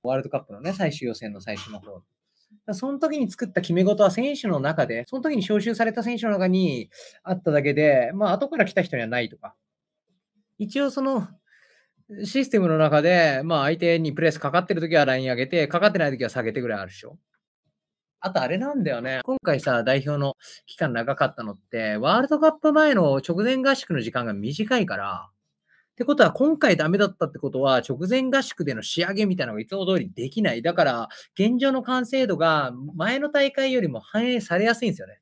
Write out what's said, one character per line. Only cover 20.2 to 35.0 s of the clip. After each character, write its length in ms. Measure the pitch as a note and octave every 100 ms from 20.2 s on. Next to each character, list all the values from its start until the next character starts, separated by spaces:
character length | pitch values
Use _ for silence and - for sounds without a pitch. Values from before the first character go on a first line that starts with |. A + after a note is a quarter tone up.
| C#3 - - -
期 120 | - -
間 160 | D3+
長 240 | A#2 A#2 C3+
か 80 |
っ 100 | C#3+
た 80 | -
の 100 | A2
っ 60 | G2
て、 380 | _ A#2 G#2+ G#2+
ワ 200 | C3 A3
ー 40 |
ル 60 | C4+
ド 100 | D4+
カ 100 | D#4
ッ 20 |
プ 180 | D#4 D#4
前 220 | D4+ D4+
の 240 | A#3 D#3 C3+
直 200 | - E3+
前 140 | A3+ C4
合 180 | C4
宿 180 | C4 -
の 60 | D3+
時 140 | A2+
間 120 | B2
が 80 | A#2
短 440 | G2+ G#2+ D3 G#3+ B3+
い 80 |
か 100 | F#3+
ら。 340 | G2 G2 F2+ - _ _ _ _ _ _
っ 40 |
て 100 | _
こ 100 | B3
と 80 | C#4+
は、 80 | F3
今 260 | - C#4+ D4+
回 200 | B3+ D#3+
ダ 100 | D#3
メ 100 | G3
だ 100 | G3+
っ 100 | -
た 80 |
っ 60 | D3+
て 40 | -
こ 140 | C#3
と 100 | C3
は、 200 | C3+ B2+ A#2+
直 100 | C3 F3+
前 200 | B3+ C4
合 100 | C4+
宿 220 | B3+ -
で 120 | D3
の 60 | A2+
仕 200 | - -
上 120 | F3
げ 120 | G3
み 100 | G#3
た 80 | F#3
い 40 | A#2
な 40 |
の 60 | G#2+
が 40 |
い 40 |
つ 100 | A2
も 100 | G3
通 140 | F#3 F#3+
り 100 | G2
で 180 | G#2+ C3
き 120 | A3
な 120 | F#3+
い。 80 | A#2
だ 120 | D3
か 120 | F3
ら、 240 | D3 A#2 A2 - -
現 240 | - G#3 B3
状 140 | C#4
の 100 | C4
完 220 | B3 B3+
成 200 | A#3+ C4
度 120 | B3 D#3
が 340 | E3 D#3 C3 B2 C#3+
前 240 | D#3 F#3+ C4
の 100 | D4
大 220 | D4 C#4
会 220 | C#4 C4+
よ 80 | B3+
り 80 | E3+
も 100 | A#2
反 260 | - G#3+ B3
映 120 | B3
さ 180 | - F3
れ 60 |
や 100 | A3+
す 120 | A3+
い 20 | A#3+
ん 40 |
で 40 |
す 60 | -